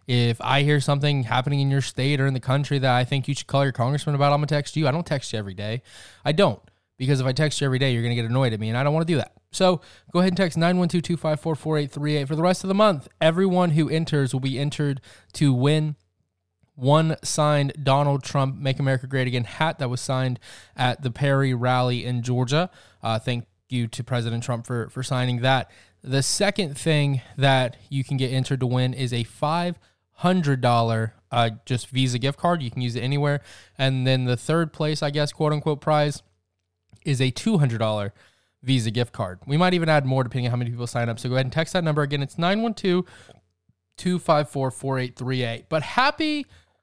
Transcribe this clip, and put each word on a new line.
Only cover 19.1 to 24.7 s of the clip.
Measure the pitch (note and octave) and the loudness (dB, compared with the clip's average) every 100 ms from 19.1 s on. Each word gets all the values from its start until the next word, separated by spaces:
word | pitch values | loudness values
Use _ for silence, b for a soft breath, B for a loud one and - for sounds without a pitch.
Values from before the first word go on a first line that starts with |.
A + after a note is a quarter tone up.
| C3+ B2+ | -2 0
Again | B2 A#2+ | -2 -4
hat | - D#3+ - | -2 -2 -2
that | C3 | -4
was | B2 | -4
signed | - C3 C3 B2 B B B - | -4 -2 -2 -4 B B B -4
at | B2 - | -2 -2
the | C3+ | -6
Perry | - C#3 C3+ C3+ B2 | -2 0 2 2 0
rally | B2 B2+ B2+ B2 B2 | 0 2 0 -2 -2
in | B2 | -4
Georgia. | A#2 B2 B2 D3+ F3+ b b b | -2 -2 0 0 -2 b b b
Uh, | A2+ A2+ | -4 -4
thank | - A#2+ - _ _ | -2 -6 -8 _ _
you | B2 A2+ | -4 -4
to | - | -6
President | B2 B2 A#2 A2+ | -4 -4 -2 -4
Trump | A2+ A#2 | -4 -6
for, | - | -6